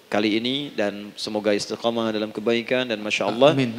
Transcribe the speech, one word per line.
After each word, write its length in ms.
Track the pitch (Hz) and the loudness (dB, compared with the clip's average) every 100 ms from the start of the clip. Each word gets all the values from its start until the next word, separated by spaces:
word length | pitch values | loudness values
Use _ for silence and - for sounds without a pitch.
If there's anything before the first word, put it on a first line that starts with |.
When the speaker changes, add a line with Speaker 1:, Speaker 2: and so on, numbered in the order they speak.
| - | -4
Speaker 1:
kali 320 | 101 107 104 | 0 2 2
ini 320 | 120 135 143 - | 0 -4 -6 -4
dan 400 | 104 101 104 - | -2 -4 -10 -10
semoga 400 | - 107 104 101 | -6 -2 0 0
istiqamah 560 | - 107 117 117 113 | -2 -4 -2 0 -2
dalam 240 | 110 107 107 | -2 -4 -4
kebaikan 480 | 107 117 110 127 | -2 0 0 -2
dan 160 | 123 107 | -2 -4
Masya 320 | 107 - 101 | -4 -2 0
Allah, 240 | 110 139 135 | 6 6 6
Speaker 2:
Amin, 160 | 127 | 2